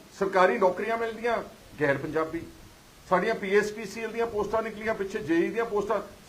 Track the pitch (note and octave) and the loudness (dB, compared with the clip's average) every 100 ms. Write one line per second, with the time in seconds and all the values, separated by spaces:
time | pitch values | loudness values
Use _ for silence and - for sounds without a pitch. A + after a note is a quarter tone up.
0 | - - F#3+ F#3+ F#3+ A#3+ F#3 G3+ A3 A3+ | -16 -4 0 4 4 6 2 2 -4 -2
1 | A3+ A3 A#3 G#3+ - - - - C#3+ C3+ | -4 -4 -2 -2 -4 -16 -18 0 2 2
2 | D#3 D#3 D#3+ E3 - - - - - - | 0 -2 -2 -4 -10 -18 -20 -20 -20 -18
3 | - F3+ A3 A3 G3 G#3 G#3 G#3+ G#3+ A3+ | 0 2 2 -2 2 2 2 -4 -10 -8
4 | A3+ A#3 A#3 G#3 G3+ A3 A3 G#3 A3 G#3+ | -6 -2 -2 -2 0 0 -2 -4 -4 -2
5 | G3 G#3+ C#3 E3 F#3 A3 A3+ G#3 G#3 G#3 | -4 -4 2 2 2 0 0 -2 0 -2
6 | - - | -4 -14